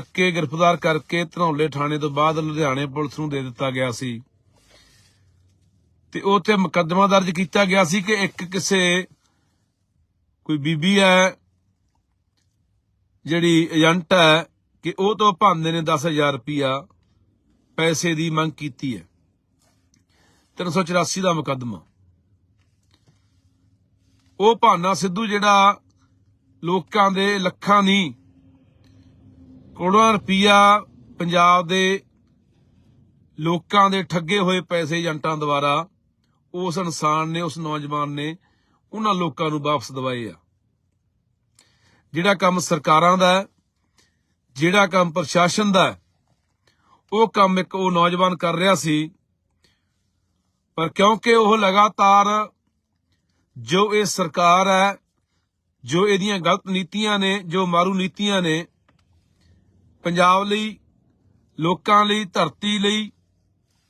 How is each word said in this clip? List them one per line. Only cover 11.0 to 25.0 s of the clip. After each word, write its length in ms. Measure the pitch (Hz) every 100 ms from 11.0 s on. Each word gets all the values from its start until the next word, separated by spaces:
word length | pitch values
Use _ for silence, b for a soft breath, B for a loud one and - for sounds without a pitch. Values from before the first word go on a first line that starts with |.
| 190 185 185 - _ _ _ _ _ _ _ _ _ _ _ _ _ _ _ _ _ _ -
ਜਿਹੜੀ 420 | 170 170 165 165
ਏਜੰਟ 420 | 151 160 180 160
ਹੈ 320 | 185 160 160 165 _ _ _
ਕਿ 100 | 165 185
ਉਹ 160 | 196 190
ਤੋਂ 160 | 208
ਭਾਂਦੇ 380 | 170 208 170 160
ਨੇ 100 | 165
ਦਸ 240 | 160 156 165
ਹਜ਼ਾਰ 260 | 147 147
ਰੁਪਇਆ 360 | 135 147 147 135 135 - _ _ _ _ _ _ _ _ -
ਪੈਸੇ 360 | 165 165 175
ਦੀ 160 | 160 165
ਮੰਗ 220 | 156 160
ਕੀਤੀ 440 | - 151 - 139 104
ਹੈ। 60 | 80 _ _ _ _ _ _ _ _ _ _ _ _ _ _ -
ਤਿੰਨ 120 | 180
ਸੌ 140 | 165
ਚੁਰਾਸੀ 380 | 165 175 120 185
ਦਾ 120 | 190
ਮੁਕੱਦਮਾ। 480 | 160 139 135 120 92 _ _ _ _ _ _ _ _ _ _ _ _ _ _ _ _ _ _ _ _ _ _ _ _ _ -
ਉਹ 160 | 208 226
ਭਾਨਾ 380 | 226 185 185
ਸਿੱਧੂ 320 | 190